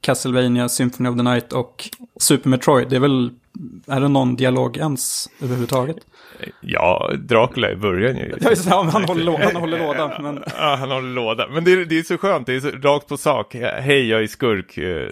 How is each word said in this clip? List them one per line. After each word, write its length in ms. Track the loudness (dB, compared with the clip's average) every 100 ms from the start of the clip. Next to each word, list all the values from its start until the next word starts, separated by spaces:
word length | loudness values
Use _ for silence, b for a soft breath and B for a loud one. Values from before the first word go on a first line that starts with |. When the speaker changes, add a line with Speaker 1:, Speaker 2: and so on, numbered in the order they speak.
Speaker 1:
Castlevania, 680 | -2 -2 0 0 2 2 0
Symphony 400 | 0 -2 0 -2
of 80 | 0
the 60 |
Night 300 | 0 0 -2
och 360 | -6 -6 -10 -16 -16 -20 -4
Super 280 | 2 2 4
Metroid. 400 | 2 4 4 4
Det 80 | 2
är 40 |
väl, 300 | 2 2 -2 -6 _ -16 -16 -16 -4
är 120 | 0
det 80 | 4
någon 280 | 4 2 2
dialog 400 | 2 2 0 -2
ens 520 | -4 -2 -4 -6 -8 _
överhuvudtaget? 540 | -4 -2 0 -2 -2 -6 _ B B B -16 -14
Speaker 2:
Ja, 500 | -4 2 2 2 0 -4
Dracula 520 | 2 4 4 2 -2
i 60 | 0
början 400 | 0 2 0 -2
ju. 180 | -6 0
Speaker 1:
Ja, 100 | 2
just 140 | 2
det. 60 | 4
Ja, 120 | 2
men 100 | 4
han 120 | 0
håller 200 | 0 0
lå-, 140 | 0 2
han 140 | 0 0
håller 220 | -4 -2
låda, 400 | -2 -2 -4 -4
men 200 | -8 -8 -8
Speaker 2:
<laughs> 80 | -2
Ja, 180 | 0 0
han 100 | -2
håller 180 | -4 -4
låda. 340 | -4 -2 -2 -2
Men 160 | 0
det 80 | 4
är, 40 | 4
det 140 | 2 -2
är 40 |
så 160 | -2 -2
skönt, 280 | 0 -2 -2
det 80 |
är 60 | -4
så 100 | -4
rakt 380 | -2 0 0 -2
på 80 | -4
sak. 380 | 0 -2 -4
"Hej, 540 | -6 -6 -4 2 2 2
jag 140 | 0
är 40 | 0
skurk. 520 | -2 0 0 -4 -8
Eh, 300 | -6 -6 -6